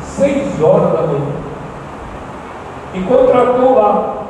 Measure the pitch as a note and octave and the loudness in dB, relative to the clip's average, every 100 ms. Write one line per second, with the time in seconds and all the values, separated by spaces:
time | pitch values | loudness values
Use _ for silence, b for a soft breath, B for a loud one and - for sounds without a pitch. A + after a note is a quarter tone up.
0 | - - C#4 C#4 - - D#3 - F#3 E3 | -12 0 0 2 -2 0 4 4 4 0
1 | D#3+ C#3+ C#3+ C#3+ - - - - - - | 0 -2 -4 -6 -10 -12 -12 -14 -14 -14
2 | - - - - - - - - - F#3 | -14 -14 -14 -14 -14 -14 -14 -14 -10 -8
3 | F#3 B3+ B3+ B3+ B3 B3+ B3+ G#3+ G#3 G#3 | 2 4 6 4 4 4 4 6 4 2
4 | - - - | 0 -6 -10